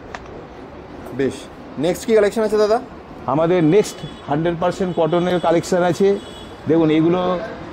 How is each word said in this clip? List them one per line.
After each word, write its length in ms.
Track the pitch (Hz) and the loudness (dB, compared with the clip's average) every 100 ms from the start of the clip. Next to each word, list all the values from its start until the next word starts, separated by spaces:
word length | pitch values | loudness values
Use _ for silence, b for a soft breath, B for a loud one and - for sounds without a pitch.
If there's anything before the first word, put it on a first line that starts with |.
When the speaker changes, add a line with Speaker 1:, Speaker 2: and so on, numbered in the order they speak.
| - - - - - - - - - - - 127 | -16 -14 -14 -16 -16 -18 -18 -18 -18 -16 -10 -4
Speaker 1:
বেশ, 160 | 131 - - - - - | -4 -4 -14 -18 -14 -4
নেক্সট 260 | 160 180 - | -2 -2 2
কি 100 | 220 | 4
কালেকশন 260 | 208 226 | 4 2
আছে 160 | 214 214 | 0 2
দাদা? 240 | 208 233 - - - - - | 4 2 -2 -16 -18 -10 -2
Speaker 2:
আমাদের 380 | 139 165 180 | 0 2 4
নেক্সট 320 | 156 202 202 - 147 - - | 6 4 2 -4 -14 -12 -4
হান্ড্রেড 280 | 147 170 170 | -2 0 0
পার্সেন্ট 340 | 180 165 185 165 | -2 0 -2 0
কটনের 420 | 156 175 180 180 | 2 2 2 2
কালেকশন 440 | 170 170 - 180 | 2 2 2 2
আছে। 340 | 180 165 196 202 - - - - - | 2 4 2 2 -4 -16 -16 -8 2
দেখুন, 220 | 160 160 | 4 4
এগুলো, 500 | 156 160 180 180 180 165 - - | 4 4 2 0 -2 -6 -10 -2